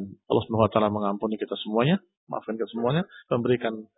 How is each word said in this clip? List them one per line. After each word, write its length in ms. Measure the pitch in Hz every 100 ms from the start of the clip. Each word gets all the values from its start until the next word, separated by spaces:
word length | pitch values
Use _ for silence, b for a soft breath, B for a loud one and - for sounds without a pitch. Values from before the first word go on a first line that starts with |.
| 98 - -
Allah 140 | 117 -
Subhanahu 240 | 110 107
wa 20 |
taala 180 | 110 107
mengampuni 420 | 104 101 101 110 107
kita 160 | 101 98
semuanya, 400 | 107 110 135 196 - _ -
maafkan 240 | - - 113
kita 140 | 101
semuanya, 340 | 117 120 156 196 b _
memberikan 480 | 123 120 123 113 110 107